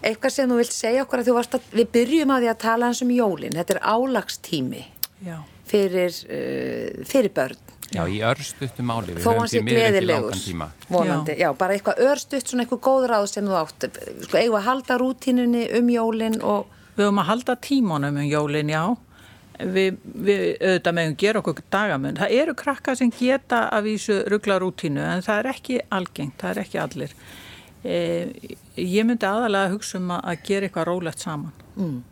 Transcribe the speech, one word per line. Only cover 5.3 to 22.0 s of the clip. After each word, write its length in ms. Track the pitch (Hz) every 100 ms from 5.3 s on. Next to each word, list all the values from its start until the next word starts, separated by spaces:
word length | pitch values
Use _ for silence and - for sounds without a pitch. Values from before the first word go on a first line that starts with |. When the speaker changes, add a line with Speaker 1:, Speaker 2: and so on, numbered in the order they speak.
| 165 151 - -
Speaker 1:
fyrir, 460 | 208 196 180 180 165 -
eh, 800 | 143 127 135 127 120 117 - -
fyrir 260 | 277 208
börn. 240 | - 131 - - - -
Speaker 3:
Já, 100 | 90
í 160 | 85 101
örstuttu 640 | 110 139 143 - 135 -
máli, 300 | 120 117 92
við 80 | 85
Speaker 1:
Þó 80 | 226
Speaker 3:
höfum 80 | 226
Speaker 1:
hann 80 | 226
sé 120 | 233
Speaker 3:
því 40 |
miður 160 | 214 233
ekki 120 | 226
Speaker 1:
gleðilegur, 380 | 196 180 151 110
Speaker 3:
langan 120 | 95
tíma. 240 | 95 92 78 - -
Speaker 1:
vonandi. 480 | 175 185 165 156 151
Speaker 2:
Já. 20 |
Speaker 1:
Já, 140 | 170 139
bara 160 | 185 202
eitthvað 220 | 208 214
örstutt, 480 | 247 285 - 277 -
svona 160 | 247 240
eitthvað 160 | 240
góð 260 | 262 262 254
ráð 180 | 226 202
sem 160 | 208 202
þú 100 | 185
átt. 320 | 156 - 127 - - 64
Sko, 140 | - 175
eigum 180 | 226 214
við 40 |
að 80 | 202
halda 300 | 262 254 247
rútínunni 640 | 254 254 - 247 240 233 233 233
um 80 | 240
jólin 540 | 240 226 226 226 220
og 220 | - 208 - - - -
Speaker 2:
Við 80 | 202
höfum 120 | 202
að 20 | 165
halda 300 | 226 247 247
tímanum 600 | - 277 214 151 139 143
um 120 | 143
jólin, 400 | 151 151 147 151
já. 280 | 156 170 240 - - - - - -
Við, 380 | 185 92 190 -
við 540 | - - 196 202 175 -
auðvitað 320 | 190 185 175
megum 220 | 170 160 143
gera 240 | 202 220
okkur 220 | - 147 -
dagamun. 460 | 196 208 143